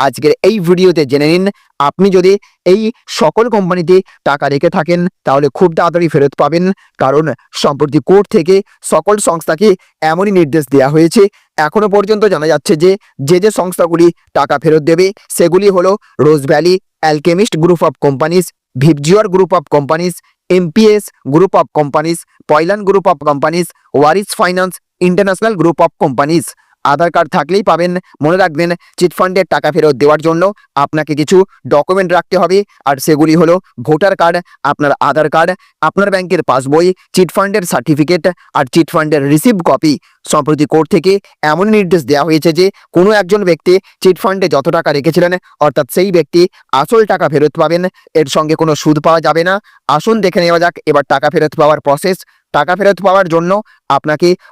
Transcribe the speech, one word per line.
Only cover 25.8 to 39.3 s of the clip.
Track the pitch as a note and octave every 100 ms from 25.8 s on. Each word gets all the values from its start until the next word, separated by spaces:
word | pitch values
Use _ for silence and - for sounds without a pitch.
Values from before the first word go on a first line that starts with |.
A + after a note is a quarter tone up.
| E3
of | -
companies। | E3 B2 C#3+ E3+ - - _ _
আধার | C3 C#3+ E3+
কার্ড | F3 D#3+ F#3
থাকলেই | D3 G3 G3+
পাবেন। | E3 F3 F3+ - -
মনে | D3 F#3
রাখবেন, | F#3 D3 E3+ F3 _ -
চিটফান্ডের | F3 - F#3 F#3+ F3+
টাকা | D3 D3+
ফেরত | D#3 D3+ B2+
দেওয়ার | C#3+ D3+ D#3
জন্য | E3 F#3+ - _ -
আপনাকে | C#3+ D#3 D3+ D3
কিছু | D3 F#3 G3 _ B2+
ডকুমেন্ট | D3 D3 F#3+ F3+ F3
রাখতে | - F#3
হবে, | F3 F#3+ G3+ _ C3+
আর | C3+
সেগুলি | - D3 D#3+ D#3+
হলো | E3 F3+ - - B2
ভোটার | D#3 G3 F#3+
কার্ড, | E3+ F3 - _ C#3
আপনার | - C#3+ - C#3
আধার | C#3 D3+
কার্ড, | D#3+ E3+ F#3 _ _ D#3
আপনার | F#3+ G3+
ব্যাংকের | F#3+ F3 F3 C#3+
পাসবই, | B2+ C3+ D#3 F3+ F3+ _ -
চিটফান্ডের | F3+ - G3 G#3 F3
সার্টিফিকেট | C3 C#3 D3 D3 F3+ F#3 F3 _ C#3
আর | C3+
চিটফান্ডের | E3 D3+ E3 D#3 D3+ C#3